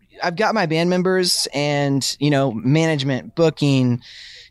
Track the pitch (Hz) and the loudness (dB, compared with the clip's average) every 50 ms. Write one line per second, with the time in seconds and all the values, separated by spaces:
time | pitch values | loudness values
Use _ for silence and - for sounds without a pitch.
0 | _ _ - - 131 175 175 165 220 202 214 220 185 156 160 160 170 175 180 180 | _ _ -12 -6 -6 -4 -2 0 0 0 0 0 0 0 0 0 2 2 2 2
1 | 175 185 185 185 185 180 - - - - - 139 143 147 147 143 143 143 139 135 | 2 2 0 0 0 0 0 -2 -4 -4 -4 -2 -2 0 0 0 0 0 0 0
2 | 123 - - - 139 147 147 135 135 139 110 110 - 127 143 160 165 165 160 143 | -2 -4 -4 -2 0 0 2 2 2 0 -2 -2 0 0 2 2 2 2 0 0
3 | 135 139 135 117 78 120 - - 165 160 151 - 151 143 135 131 127 123 120 120 | -2 -2 -4 -4 -6 -6 -2 0 2 2 2 0 0 2 2 2 2 2 0 -2
4 | - - - - - - - - - - | -6 -12 -20 -20 -20 -20 -20 -20 -20 -12